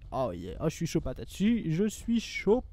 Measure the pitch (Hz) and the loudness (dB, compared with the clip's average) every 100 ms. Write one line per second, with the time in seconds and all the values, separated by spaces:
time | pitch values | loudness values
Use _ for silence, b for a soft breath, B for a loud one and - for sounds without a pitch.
0 | - 131 123 87 87 - 160 - 165 160 | -6 -2 -2 -2 -6 -2 -2 0 0 0
1 | 135 127 - - 202 233 165 160 214 - | -2 -4 -8 2 4 4 2 2 0 -2
2 | - 233 - - 185 240 - | 0 0 0 -2 4 4 2